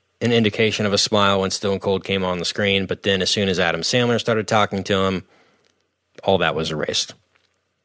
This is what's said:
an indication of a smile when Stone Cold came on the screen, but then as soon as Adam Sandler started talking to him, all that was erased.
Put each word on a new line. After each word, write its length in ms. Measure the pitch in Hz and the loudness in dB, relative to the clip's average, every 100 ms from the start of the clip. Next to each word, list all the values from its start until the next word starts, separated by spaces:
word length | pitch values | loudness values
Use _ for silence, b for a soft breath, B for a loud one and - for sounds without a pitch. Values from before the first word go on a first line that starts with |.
| _ _ | _ _
an 120 | 117 | 0
indication 540 | 117 110 - 110 101 104 | 2 2 2 0 0 0
of 60 | |
a 60 | 101 | 0
smile 420 | - 104 101 98 | 2 2 4 2
when 100 | 95 | 0
Stone 300 | - 101 95 | -2 -2 -2
Cold 240 | 101 95 | -2 -2
came 200 | - 98 | -2 -2
on 140 | 92 90 | -2 -2
the 60 | |
screen, 420 | 82 - 101 98 95 | -4 -2 0 0 0
but 160 | - | -2
then 180 | 101 95 | 0 0
as 100 | 92 | 0
soon 180 | 110 98 | 0 0
as 120 | 90 | 2
Adam 220 | 85 82 | 0 0
Sandler 360 | 82 123 120 117 | -2 0 2 0
started 300 | - 110 101 | 0 -2 0
talking 340 | 110 101 98 | 0 0 -2
to 200 | 92 98 | -2 0
him, 200 | 95 92 - b b b b b _ _ _ - | 0 -2 -6 b b b b b _ _ _ -4
all 140 | - 95 | 0 2
that 160 | 82 | 2
was 160 | 73 80 | 0 -4
erased. 440 | 78 76 - - - _ _ _ _ _ _ | -4 -4 -4 -6 -12 _ _ _ _ _ _